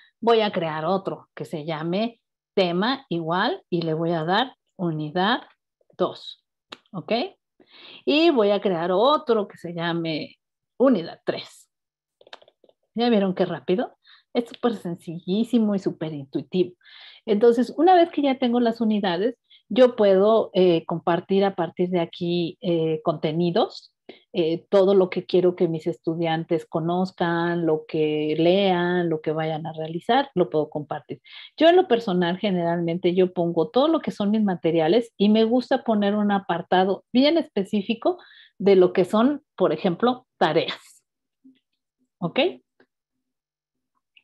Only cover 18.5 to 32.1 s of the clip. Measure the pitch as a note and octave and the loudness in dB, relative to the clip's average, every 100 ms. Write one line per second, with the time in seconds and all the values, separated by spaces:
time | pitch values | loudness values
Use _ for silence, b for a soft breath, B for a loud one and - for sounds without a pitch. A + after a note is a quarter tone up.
18.5 | A#3+ A#3 A3+ A3 G#3+ G3 E3+ A3 - b | 0 0 0 -2 0 -2 -2 -4 -6 b
19.5 | b _ G#3 B3 B3 G3+ F#3+ G#3 A3+ - | b _ 4 4 6 4 6 4 4 2
20.5 | F#3 F#3 E3 - E3 - E3+ - G3 G3 | 2 4 2 -2 -6 -2 -2 0 0 0
21.5 | F#3+ E3 - F3+ F3+ E3 - F3 F3 E3 | -2 -6 -4 -2 -2 -4 -6 -4 -2 -4
22.5 | - E3+ E3+ D#3+ D#3 E3+ D#3 E3 D#3+ F3 | -6 -4 -2 -2 -2 -4 -4 -4 0 0
23.5 | G3 F#4 - - _ - B B G3+ D#3+ | 0 -2 -4 -20 _ -20 B B -4 -2
24.5 | E3 - G3 F#3+ G3 F#3 F#3 - F3+ F3+ | -4 0 2 4 4 2 -2 -2 2 2
25.5 | F3+ E3+ D#3+ E3+ D#3 E3+ E3 E3 D#3+ E3 | 0 -2 -2 -6 -6 -6 -4 -2 -2 -2
26.5 | E3 - E3 E3 F3+ F#3 - F3 E3+ F3 | -4 -4 -6 -2 -2 -4 -2 -2 0 -2
27.5 | E3+ D#3+ D#3 D#3 D#3+ D3+ D3+ D3+ D#3+ E3 | -2 0 -2 -4 -2 -2 0 -2 2 2
28.5 | F#3+ G3 F3 F3 F3+ E3+ D#3+ D#3+ D#3 D#3+ | 4 2 2 0 0 0 -2 -4 -4 -4
29.5 | D#3 E3 D#3+ D#3+ E3 - C4 C4+ F3+ F3+ | -6 -8 -10 -8 -8 0 0 0 -2 0
30.5 | D#3 D3+ D#3 D3 D3+ - C#3+ B B B | 0 -4 -6 -8 -10 -12 -18 B B B
31.5 | - D#4+ F4+ F#4 A#3 G#3+ | 2 4 6 4 0 0